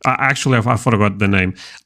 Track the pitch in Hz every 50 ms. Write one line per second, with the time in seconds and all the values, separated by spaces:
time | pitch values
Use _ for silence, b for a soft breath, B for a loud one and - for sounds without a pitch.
0 | - 131 - - 135 135 139 - - 135 127 117 104 123 120 107 - 123 113 101
1 | 104 104 95 101 104 98 98 95 90 92 95 B B B B B B